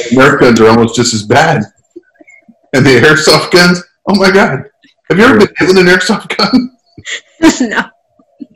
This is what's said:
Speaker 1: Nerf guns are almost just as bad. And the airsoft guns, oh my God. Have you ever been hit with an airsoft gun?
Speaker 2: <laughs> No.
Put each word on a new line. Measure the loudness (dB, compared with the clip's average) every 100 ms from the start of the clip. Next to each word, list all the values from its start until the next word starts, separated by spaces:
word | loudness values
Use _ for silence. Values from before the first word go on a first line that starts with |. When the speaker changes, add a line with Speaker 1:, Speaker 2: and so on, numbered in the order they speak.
| 0
Speaker 1:
Nerf | 0 2 2
guns | 2 4
are | 2
almost | 2 0 -2
just | -4
as | -4
bad. | -2 0 0 -2 -6 _ _ -20 _ _ -20 _ _ _ _
And | 0 2
the | 4
airsoft | 2 2 0 -2 0
guns, | 0 0 -2 -6 _ -4
oh | 0
my | 2
God. | 0 0 -4 -12 _ _ _ _
Have | 0
you | 2
ever | 2
been | 0 0
hit | 0
with | 2
an | 2
airsoft | 0 -2 -6 -8 -8
gun? | -2 -2 -4 _ _ -20 -18 -18 _ _ -2 0
Speaker 2:
<laughs> | -6
No. | -6 -10 _ _ _ _ _ -20